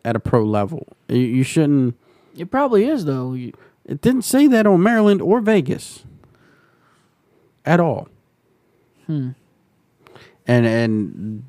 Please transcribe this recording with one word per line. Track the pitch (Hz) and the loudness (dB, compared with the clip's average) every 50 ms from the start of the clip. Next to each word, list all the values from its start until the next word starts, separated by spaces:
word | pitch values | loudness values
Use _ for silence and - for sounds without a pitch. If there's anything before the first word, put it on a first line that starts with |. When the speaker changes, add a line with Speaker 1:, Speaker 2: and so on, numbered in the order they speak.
| - | -8
Speaker 1:
at | 117 117 | -6 -6
a | 113 | -4
pro | - - - 117 107 | -4 -2 0 0 0
level. | 107 107 107 101 - 165 - - _ _ _ _ | 0 -2 -2 -2 -4 -6 -12 -14 _ _ _ _
You, | - 117 | -4 -2
you | 123 127 113 123 127 131 | -2 -2 0 0 -2 -2
shouldn't. | - - 165 151 147 143 139 127 120 117 _ _ _ _ _ _ _ _ | 0 0 0 0 2 2 0 0 -2 -4 _ _ _ _ _ _ _ _
Speaker 2:
It | 156 170 185 | -16 -12 -6
probably | - 269 285 269 233 196 220 | -2 -2 -2 2 2 2 2
is, | 285 320 247 170 | 2 -2 -2 -2
though. | 147 135 131 127 127 127 | -4 -4 -4 -6 -6 -8
You | 127 123 117 - _ _ _ _ _ _ | -10 -10 -12 -16 _ _ _ _ _ _
Speaker 1:
It | - 139 143 | -12 -10 -2
didn't | - 240 262 254 - | 0 0 0 0 -2
say | - - 269 294 | 0 2 4 4
that | 285 247 220 214 | 6 6 4 4
on | 208 190 170 185 | 4 4 4 4
Maryland | 226 233 220 208 208 202 185 | 2 2 4 4 4 4 2
or | - 175 214 247 | 2 0 0 2
Vegas | 208 214 220 190 127 135 185 - - - - - _ - - - _ _ _ _ _ _ _ _ _ _ _ _ _ _ _ _ _ _ _ _ _ _ _ _ _ _ _ _ - | 2 2 2 2 0 -2 -6 -8 -8 -18 -20 -20 _ -20 -20 -20 _ _ _ _ _ _ _ _ _ _ _ _ _ _ _ _ _ _ _ _ _ _ _ _ _ _ _ _ -2
at | 143 170 175 | 0 2 2
all. | 170 156 117 143 165 - _ _ _ _ _ _ _ _ _ _ _ _ _ _ _ _ _ _ - | 2 0 -2 -6 -8 -14 _ _ _ _ _ _ _ _ _ _ _ _ _ _ _ _ _ _ -10
Speaker 2:
Hmm. | - 156 143 131 127 131 _ _ _ _ _ _ _ _ _ _ _ _ _ _ - - - - _ _ _ - | -8 -6 -6 -6 -8 -10 _ _ _ _ _ _ _ _ _ _ _ _ _ _ -20 -20 -20 -20 _ _ _ -2
Speaker 1:
And, | - 123 120 117 | 2 2 4 4
and | 113 113 117 117 113 110 107 101 78 - - 98 110 110 104 123 | 2 0 0 0 -2 -2 -4 -4 -6 -8 -12 -12 -12 -12 -12 -16